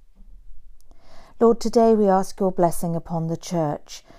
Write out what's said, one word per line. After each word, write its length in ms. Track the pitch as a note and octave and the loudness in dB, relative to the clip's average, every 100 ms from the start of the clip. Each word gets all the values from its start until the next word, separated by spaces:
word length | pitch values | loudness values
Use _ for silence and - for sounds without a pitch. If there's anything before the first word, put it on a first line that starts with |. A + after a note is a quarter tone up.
| - - - - - - - - - - - - - - | -20 -20 -20 -20 -12 -12 -12 -18 -18 -18 -16 -16 -16 2
Lord, 180 | A#3 A3+ | 4 4
today 360 | - A#3 A3+ | 2 4 6
we 120 | A3 G3+ | 6 4
ask 320 | F#3+ F#3+ - | 2 0 -2
your 140 | F#3+ | -2
blessing 420 | F#3 E3+ - E3+ | 2 0 2 -2
upon 340 | E3 - F3 E3 | -4 -4 -6 -4
the 100 | E3 | -6
church, 640 | - F3 D3+ - - - _ | -4 -2 -2 -4 -10 -20 _